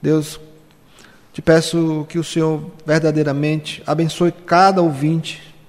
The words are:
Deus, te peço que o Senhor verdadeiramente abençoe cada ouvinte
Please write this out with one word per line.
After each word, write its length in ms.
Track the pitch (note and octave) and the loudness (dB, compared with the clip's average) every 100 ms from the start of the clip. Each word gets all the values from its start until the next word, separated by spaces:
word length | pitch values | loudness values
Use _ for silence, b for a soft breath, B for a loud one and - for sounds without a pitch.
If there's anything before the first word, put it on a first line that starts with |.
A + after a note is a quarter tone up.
Deus, 380 | D3+ D#3 D3+ - - - - _ _ b b b b | 0 0 -2 -12 -20 -20 -20 _ _ b b b b
te 100 | - | -8
peço 640 | D#3+ E3 D#3+ E3 D#3+ D#3 D3 | 2 4 4 -2 0 -2 -4
que 100 | E3+ | -6
o 40 | |
Senhor 480 | D#3+ - D#3+ D#3 D#3 - - | -4 -2 0 -2 -8 -16 0
verdadeiramente 960 | D#3 D#3 D3+ D3+ C#3 D3+ D#3 D3 - - | 2 2 0 0 0 -2 -2 -6 -12 -4
abençoe 440 | D3+ E3 - F3 | -2 -2 0 -2
cada 500 | E3 - E3+ F#3+ F#3+ | -2 0 4 6 4
ouvinte 720 | E3+ C#3 D3+ E3 D#3 - - - | 0 0 0 -2 -4 -12 -18 -20